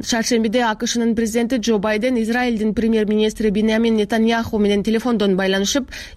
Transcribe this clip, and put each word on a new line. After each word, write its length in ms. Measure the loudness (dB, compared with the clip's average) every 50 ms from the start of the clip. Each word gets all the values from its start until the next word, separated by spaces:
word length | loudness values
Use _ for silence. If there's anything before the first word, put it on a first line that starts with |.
| -6
Шаршембиде 600 | -4 -2 -2 0 0 0 2 2 2 2 2 2
А 120 | 0 0
К 100 | -2 -4
Шнын 300 | -4 -2 0 0 0 0
президенти 400 | 0 0 0 0 -2 0 0 -2
Джо 220 | -2 0 0 0 2
Байден 440 | 2 0 0 0 0 0 0 0
Израилдин 520 | 0 0 0 0 0 0 -2 0 -2 0 0
премьер-министри 800 | 0 0 2 2 2 2 2 2 2 0 0 0 0 -2 0
Беньямин 440 | 0 2 2 2 2 2 2 2 2
Нетаньяху 640 | 2 0 0 0 0 2 2 2 0 -2 -2 -2 0
менен 240 | 2 2 2 0 0
телефондон 540 | 0 -2 0 0 0 0 0 2 2 2 2
байланышып, 520 | 2 0 0 0 -2 0 -2 -2 -4 -4 -10 -16 -16 -10 -4